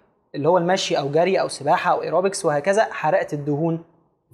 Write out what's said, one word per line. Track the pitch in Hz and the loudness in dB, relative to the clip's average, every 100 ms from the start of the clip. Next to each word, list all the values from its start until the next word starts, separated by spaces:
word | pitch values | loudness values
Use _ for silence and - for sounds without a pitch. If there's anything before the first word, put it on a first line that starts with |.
| _ _ _ 147 | _ _ _ -2
اللي | 143 | 2
هو | 180 | 2
المشي | 170 190 - 156 | 2 0 0 -2
او | 143 | 0
جري | 151 180 180 | 0 2 2
او | 151 | -2
سباحه | - 139 170 175 | -4 0 0 2
او | 151 | 0
aerobics | - 160 190 196 165 | 0 0 0 -2 -2
وهكذا، | 147 190 202 | 0 2 2
حرقت | 220 - 156 185 175 | 0 -2 0 2 0
الدهون | 151 143 143 165 165 - _ _ _ _ | -4 -4 -2 -2 -4 -8 _ _ _ _